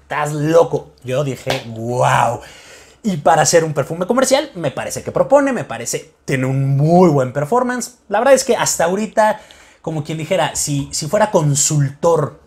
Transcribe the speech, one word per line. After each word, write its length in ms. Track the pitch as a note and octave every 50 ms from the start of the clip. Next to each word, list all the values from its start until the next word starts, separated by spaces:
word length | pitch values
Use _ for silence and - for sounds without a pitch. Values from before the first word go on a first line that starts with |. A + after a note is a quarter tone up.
¡Estás 320 | _ _ C#3 D3 D3+ D3 D3+
loco!". 580 | D3+ D3 D#3 E3 E3+ E3+ E3 - B2+ - - _ _ -
Yo 180 | B2 B2+ C#3 D3+
dije, 400 | C#3 B2 - - - - C3 A#2+
"¡Guau!". 760 | A#2 A2+ A2+ A2+ A#2+ B2 B2+ C3 C3 C3 C3 B2 A#2 A#2+ - - - - - - - - - - - _ _ -
Y 140 | A3 F#3
para 280 | D3+ - F#3 E3 D3+ D#3
ser 180 | - - E3 D#3+
un 100 | D#3+ D3
perfume 320 | D3+ C3 - E3 E3+ F#3
comercial, 460 | F3+ A#3+ C4 C4 B3+ C4 C#4 D#4 - -
me 140 | F3+ D#3+ C3
parece 320 | - A#2+ A2 - - -
que 120 | - - -
propone, 400 | B3+ - - C4+ C#4+ C#4 C#4 B3+
me 100 | G3 C#3+
parece, 500 | - A2+ A2+ A#2+ - - D3 - - _ _ _
tiene 200 | - C#3+ B2+ C3
un 300 | C3 C3+ C3+ C#3 C3+ C#3
muy 340 | C3+ D3 D#3 E3+ F3+ F#3 E3+
buen 220 | D3 C#3 C3 B2+
performance. 680 | A#2 C#3 D3 D3 A#3 B3 B3 A#3+ B3 B3 A3+ - - _ _ _
La 100 | G3+ G#3
verdad 140 | B3 C4+ C4+
es 100 | - -
que 140 | - A3+
hasta 260 | - D#3 C#3+ - - E3
ahorita, 560 | E3+ F#3+ F#3+ A3 G#3 - A3 G#3+ G#3+ G#3 - - - - - - - _ _
como 220 | - E3 D#3+ D#3 C#3+
quien 160 | - D#3+ D#3
dijera, 360 | D3+ - F#3+ F3 D#3 B2 -
si, 340 | - - - C#3+ C#3 C3+ -
si 160 | - - D#3+
fuera 240 | D3 - G#3 G#3+ -
consultor 1080 | - F3 D#3 D3 C#3 C#3 - - D#3 D3 C#3+ C3 - _ - E3+ E3 D#3 C#3+ A#2+ - - _